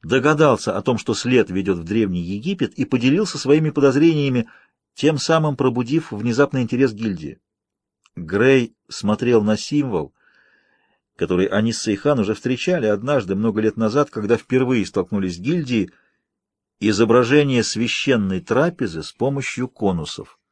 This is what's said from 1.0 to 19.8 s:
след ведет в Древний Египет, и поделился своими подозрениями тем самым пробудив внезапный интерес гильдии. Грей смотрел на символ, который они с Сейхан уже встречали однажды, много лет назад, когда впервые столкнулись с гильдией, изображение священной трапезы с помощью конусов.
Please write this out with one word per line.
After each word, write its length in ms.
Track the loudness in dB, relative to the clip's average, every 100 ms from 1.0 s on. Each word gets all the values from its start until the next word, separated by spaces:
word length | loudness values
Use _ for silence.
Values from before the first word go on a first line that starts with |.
| -2
след 360 | -4 2 2 2
ведет 280 | -2 -2 -4
в 60 |
Древний 380 | -2 -2 0 -2
Египет, 520 | -4 -6 -6 -4 -4 -4
и 100 | -2
поделился 520 | 0 2 2 0 -4
своими 320 | 2 2 2
подозрениями 800 | 4 4 6 4 4 0 0 -4 _ _ _ _
тем 240 | -2 0 0
самым 400 | 0 2 2 0
пробудив 560 | 0 0 -2 -2 -2
внезапный 480 | -6 -2 2 2 2
интерес 320 | -2 0 0
гильдии. 460 | 0 -6 -4 -10 -16 _ _ _ _ _ _ _ -16
Грей 640 | -6 2 4 4 2 _ _
смотрел 560 | -6 -2 0 2 2
на 140 | 2 -2
символ, 560 | 0 -2 -2 -4 -6 _ _ _ _ _ _ _ _ _ _ -8
который 300 | -2 0 0
они 260 | 0 -2
с 80 | -4
Сейхан 360 | -4 -2 0 0
уже 140 | 0
встречали 520 | -2 -4 -4 -2 0 0
однажды, 500 | -2 -2 -2 -2 -2
много 240 | -2 0
лет 160 | -2 0
назад, 340 | -2 0 -2
когда 280 | -4 0 0
впервые 480 | _ 0 2 0 0
столкнулись 500 | -4 -2 -4 -4 -4
с 40 |
гильдией, 520 | -2 -2 0 -2 -2 _ _ _ _ _ _ _ _ _
изображение 800 | 0 2 4 4 4 2 4 0
священной 800 | -2 -4 -4 -4 0 0 0 -4
трапезы 640 | -2 0 0 -2 -8 -8
с 80 | -12
помощью 560 | _ -4 -2 -6 -8 -8
конусов. 720 | _